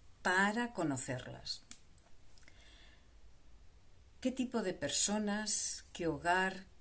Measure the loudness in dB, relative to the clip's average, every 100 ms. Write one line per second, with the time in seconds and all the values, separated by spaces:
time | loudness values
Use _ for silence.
0 | -20 -4 2 6 6 4 -2 0 0 0
1 | -2 -4 -6 -10 -8 -8 -10 -18 -18 -20
2 | -20 -18 -16 -18 -20 -20 -20 -20 -20 -20
3 | -20 -20 -20 -20 -20 -20 -20 -20 -20 -20
4 | -20 -4 -2 -2 -2 0 0 -2 0 2
5 | 2 2 0 0 0 0 0 -4 -10 -2
6 | -2 0 4 4 4 0 -12 -20